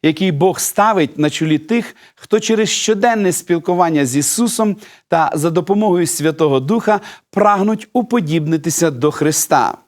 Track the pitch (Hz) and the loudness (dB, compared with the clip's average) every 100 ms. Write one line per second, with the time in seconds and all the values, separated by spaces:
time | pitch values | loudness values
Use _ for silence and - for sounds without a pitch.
0 | 156 151 185 147 185 - - - 208 202 | 0 0 0 2 0 0 -4 0 2 2
1 | 143 - 151 - 160 156 151 233 - - | 0 0 -2 0 -2 -2 0 -2 -2 -14
2 | - _ - 214 214 220 220 - - 214 | -20 _ -2 -2 0 0 0 -2 -2 0
3 | 240 226 196 165 - 170 165 180 170 151 | 2 2 0 -2 -2 -2 0 0 0 0
4 | 135 135 147 - 233 - 214 190 - - | 0 0 -2 -2 -2 0 -2 -4 -12 -20
5 | _ 165 156 156 160 165 180 202 214 180 | _ 0 0 0 0 -2 0 0 2 2
6 | 170 - 151 156 156 135 135 226 208 208 | 0 -2 -2 0 2 2 0 0 0 -2
7 | - - _ - 214 202 202 214 - 247 | -2 -20 _ 0 2 2 0 -2 -4 -4
8 | 220 240 160 160 151 160 165 - 165 131 | -2 -2 0 -2 0 -2 -2 0 -2 0
9 | 147 - 151 151 - 143 113 - | -2 0 -2 -2 2 2 2 -4